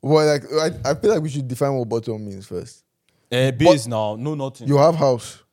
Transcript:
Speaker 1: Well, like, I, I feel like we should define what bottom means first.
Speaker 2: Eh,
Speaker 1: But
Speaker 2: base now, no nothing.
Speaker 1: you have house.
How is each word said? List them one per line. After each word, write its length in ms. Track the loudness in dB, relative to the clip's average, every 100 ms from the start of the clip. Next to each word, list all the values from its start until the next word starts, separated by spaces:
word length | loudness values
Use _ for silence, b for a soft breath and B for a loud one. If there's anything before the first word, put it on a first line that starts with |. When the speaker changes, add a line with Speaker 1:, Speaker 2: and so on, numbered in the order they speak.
Speaker 1:
Well, 240 | 4 4 4
like, 160 | 0 -2
I, 380 | -2 -2 -4 -4
I 40 | 0
feel 160 | 0
like 80 | 0
we 80 | -2
should 180 | -6 -8
define 280 | -2 -2 -2
what 120 | -2
bottom 380 | -4 -4 -8 -8
means 220 | -14 -12
first. 360 | -12 -12 -20 _ _ _ _ _
Speaker 2:
Eh, 200 | 0 0
Speaker 1:
But 80 | 4
Speaker 2:
base 260 | 6 6 2
now, 300 | -2 -2 -4
no 180 | -6
nothing. 340 | -6 -8 -8 0
Speaker 1:
you 100 | 4
have 180 | 4 4
house. 480 | 0 0 -6 -20 _